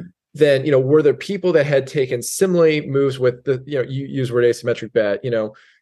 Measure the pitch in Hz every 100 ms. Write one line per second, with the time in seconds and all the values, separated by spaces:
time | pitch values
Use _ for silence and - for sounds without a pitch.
0 | 175 _ _ 139 147 135 147 131 131 156
1 | 147 - - 196 185 160 143 139 135 151
2 | 131 123 - - 190 175 160 151 143 139
3 | 139 131 127 123 139 131 131 139 117 135
4 | 139 139 113 120 120 117 117 113 110 117
5 | 104 98 127 113 107 - _ _